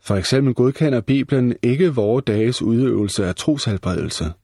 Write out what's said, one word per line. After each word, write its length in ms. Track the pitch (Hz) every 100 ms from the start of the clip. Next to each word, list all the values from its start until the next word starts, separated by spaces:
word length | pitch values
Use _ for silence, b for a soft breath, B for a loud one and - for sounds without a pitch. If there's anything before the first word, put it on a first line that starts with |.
For 160 | - 101
eksempel 380 | 87 135 139
godkender 460 | 120 127 139 156 127
Bibelen 540 | 110 139 131 135 123 117
ikke 320 | 120 131 180
vore 260 | 131 104 123
dages 420 | 135 104 113 127
udøvelse 640 | - 113 131 104 101 - 92
af 100 | 90
troshelbredelse 960 | - 147 - 98 92 87 73 - 80 82